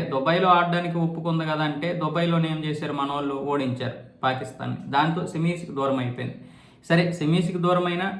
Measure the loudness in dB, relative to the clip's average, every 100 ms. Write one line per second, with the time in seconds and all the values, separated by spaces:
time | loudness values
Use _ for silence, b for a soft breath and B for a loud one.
0 | 0 0 2 4 6 6 4 2 0 0
1 | 0 -2 -2 -2 0 0 0 -2 -4 -2
2 | -2 0 2 2 2 -2 -4 -4 -4 -4
3 | -2 -2 -2 -4 -2 0 0 -2 -6 -8
4 | -14 -4 -2 -2 -6 -8 -8 -6 -2 0
5 | 2 0 -4 -2 -2 -2 -6 -2 0 0
6 | -2 -4 -8 -10 B B B B 2 4
7 | 4 2 2 4 2 2 2 2 2 0
8 | -2 -4